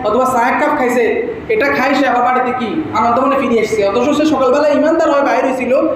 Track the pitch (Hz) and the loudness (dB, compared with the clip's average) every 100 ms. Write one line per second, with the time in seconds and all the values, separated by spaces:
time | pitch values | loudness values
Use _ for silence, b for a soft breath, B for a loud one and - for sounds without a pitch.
0 | 208 254 240 240 247 254 294 - 247 240 | -2 0 0 0 0 0 0 0 0 0
1 | 214 - - - - 220 277 269 269 269 | 0 0 -4 -6 -4 0 0 0 0 0
2 | 254 240 247 247 254 247 220 165 - 226 | 0 2 0 0 -2 -4 -4 -4 -4 -2
3 | 233 254 277 269 240 226 208 214 196 233 | 0 2 0 0 0 0 0 0 0 0
4 | 277 294 302 254 254 294 302 269 302 330 | 0 0 0 2 2 2 2 2 2 2
5 | 311 277 277 247 262 254 240 277 320 | 0 0 0 0 -2 -2 0 0 0